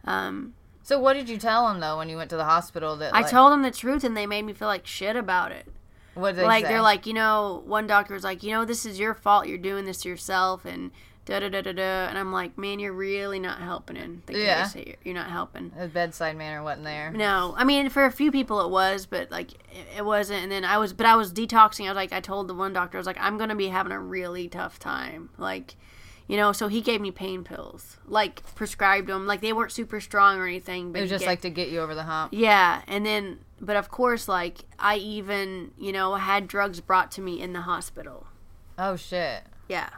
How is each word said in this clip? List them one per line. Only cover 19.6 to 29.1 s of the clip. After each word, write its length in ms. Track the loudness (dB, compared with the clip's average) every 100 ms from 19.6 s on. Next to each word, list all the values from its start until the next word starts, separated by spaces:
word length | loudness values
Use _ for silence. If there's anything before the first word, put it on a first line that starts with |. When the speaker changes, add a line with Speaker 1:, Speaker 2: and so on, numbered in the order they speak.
| -20 -20 -14 -6
Speaker 1:
it 60 |
wasn't. 400 | 0 0 0 -4
And 80 | -4
then 120 | -4
I 140 | 2 2
was, 140 | 0
but 120 | 4
I 120 | 8 8
was 160 | 6
detoxing. 540 | -4 2 8 8 6 -4
I 20 |
was 80 | -2
like, 160 | -2
I 80 | -4
told 260 | -4 -4 -4
the 60 |
one 180 | -4 -2
doctor, 240 | -2 -4 -4
I 40 |
was 60 | -6
like, 100 | -2
"I'm 160 | -2 0
gonna 180 | -2 -2
be 120 | 0
having 240 | 0 -2
a 60 | -4
really 460 | -6 -6 -6 -8 -8
tough 300 | -8 -10 -10
time." 520 | -8 -6 -6 -10 -16 -10
Like, 380 | -8 -8 -12 -20 -20 -20 -20 -20 -4
you 80 | 2
know, 140 | 2
so 140 | 2 -2
he 140 | 0
gave 200 | 0 -2
me 80 | -4
pain 320 | -8 -8 -8
pills, 540 | -10 -14 -14 -16 -20 -20 -2
like, 360 | 0 0 -4 -16 -10
prescribed 500 | -8 2 4 4
them. 180 | 0